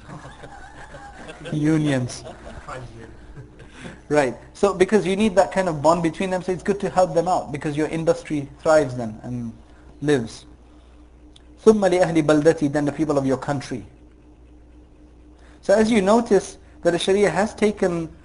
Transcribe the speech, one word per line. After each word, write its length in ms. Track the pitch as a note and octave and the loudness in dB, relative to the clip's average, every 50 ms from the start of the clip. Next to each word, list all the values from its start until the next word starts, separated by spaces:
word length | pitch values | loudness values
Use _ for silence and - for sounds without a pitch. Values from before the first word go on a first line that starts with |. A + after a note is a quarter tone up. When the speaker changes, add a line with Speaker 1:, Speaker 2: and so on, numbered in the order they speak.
| - - - | -20 -18 -18
Speaker 1:
<laughs> 1400 | D3+ - C3+ - - - - - - - - - - - - - - - - - - - - - - C#3+ - - | -18 -18 -18 -20 -20 -20 -20 -18 -20 -20 -20 -20 -20 -20 -18 -18 -18 -18 -20 -18 -18 -18 -18 -16 -14 -10 -6 -4
Speaker 2:
Unions. 720 | D3+ D3 D#3 D#3+ D#3 D3+ D3 C#3 B2+ B2 B2 - - - - - - - - - - - | -2 0 0 2 2 2 0 0 0 -2 -4 -8 -12 -14 -16 -18 -16 -18 -18 -16 -16 -16
Speaker 3:
Tribes 220 | - C#3 C3 B2 A2+ A2+ | -14 -14 -14 -14 -16 -18
union. 180 | A2+ A2+ G#2+ G2+ - - - - C#3+ A#2+ - - - - - - - - - - - - - | -20 -20 -20 -20 -20 -20 -18 -18 -18 -20 -20 -20 -20 -20 -20 -20 -18 -18 -18 -18 -18 -6 0
Speaker 2:
Right. 280 | D3 D3 C#3 B2 A#2 - - - - | 2 2 2 2 -2 -6 -14 -20 -4
So 180 | - G3+ G3 F#3 | 0 0 0 2
because 320 | F3 F#3+ - A3 G3+ D#3+ | 2 2 4 4 2 2
you 120 | F3+ G3 | 0 0
need 180 | F#3+ A3 A3 F3+ | 2 0 2 4
that 160 | G3 F3+ - - | 4 2 2 0
kind 160 | F#3+ F#3 F3+ | -2 -2 -2
of 140 | D#3 D3 C#3+ | -2 2 2
bond 200 | D#3 E3+ F3 E3 | 2 2 4 0
between 280 | E3 D#3+ - G3 F#3 | -2 -2 -4 -4 -4
them, 120 | F#3 F3+ E3+ | -4 -4 -2
so 100 | - F#3 | -4 -6
it's 100 | D#3+ - | -4 -2
good 180 | G#3 G3 G3+ | -4 -2 -2
to 80 | G3 F3+ | -4 -2
help 240 | - F#3 F#3 E3 D#3 | 2 2 2 2 2
them 160 | E3 E3 F#3 | 0 0 2
out 220 | F3+ D3 - - | 0 -2 -2 -4
because 260 | C#3+ C#3+ - D#3 C#3+ | -8 -6 -6 -6 -4
your 120 | D3+ D3+ - | -2 -4 -2
industry 600 | D#3+ E3 D#3+ E3+ E3 - - - D#3 C#3+ C#3 - - - | -4 -2 0 0 0 0 -4 -6 -6 -6 -6 -8 -14 -4
thrives 340 | - D#3+ D#3 D#3 C#3+ C3 B2+ | 0 4 4 4 4 2 -4
then 240 | B2+ A#2 A2 G#2+ A2 - | -6 -8 -8 -10 -10 -10
and 280 | B2 B2 B2 A#2 A2+ - - - - - - - - - - C#3+ | -10 -8 -8 -8 -10 -12 -14 -20 -20 -20 -20 -20 -20 -14 -6 0
lives. 440 | D3 D3 B2+ A2+ - - - - - - - - - - - - - - - - - - - - - - - - - - - - | 0 2 2 0 -4 -10 -16 -20 -20 -20 -20 -20 -20 -20 -20 -20 -20 -20 -20 -20 -20 -20 -20 -20 -20 -20 -20 -20 -20 -20 2 4
ثم 160 | A3 A3 G#3 | 4 4 6
لأهل 460 | G3 F3+ F3 F3+ F3+ D#3+ E3 D#3+ D3 | 4 2 4 4 2 2 2 2 2
بلدتي, 460 | D3+ D#3 D3+ D3 E3 D#3+ - D3+ C#3 C#3 | 4 2 4 4 4 2 4 0 0 0
then 120 | D3+ D3 | 0 -2
the 80 | C#3+ C#3 | -2 -2
people 240 | - D#3 D3 D3 | -2 -2 0 0
of 80 | C#3 C3+ | 0 2
your 120 | C3+ C3 | 0 0
country. 500 | B2+ - - C#3 C3 - - C3+ G#2+ F#2+ - - - - - - - - - - - - - - - - - - - - - - - - - - - - - - - - - - - | -2 -2 -4 -6 -6 -6 -8 -10 -12 -12 -14 -20 -20 -20 -20 -20 -20 -20 -20 -20 -20 -20 -20 -20 -20 -20 -20 -20 -20 -20 -20 -20 -20 -20 -20 -20 -20 -20 -20 -20 -20 -20 -20 -20 -6
So 120 | - - G3 | 2 2 4
as 180 | A3 A3 A3 | 4 4 4
you 120 | A#3+ G#3 F#3 | 4 2 4
notice 560 | G3 A3 A#3+ A#3 - G#3 F#3 - - - - - - - - - | 4 4 4 4 4 2 2 2 0 -8 -20 -20 -20 -20 -2 0
that 80 | E3+ | 0
the 80 | E3+ E3 | 0 2
Sharia 320 | - G3 F#3+ G#3 G3+ F3 | 2 2 2 4 4 2
has 240 | D#3 F3+ G#3+ A3 - | 2 0 -2 -2 0
taken 540 | - G#3 G#3+ G#3 - G3 F#3 F3 E3+ E3 D#3 - - | 0 0 0 0 0 -2 0 0 -2 -4 -8 -10 -18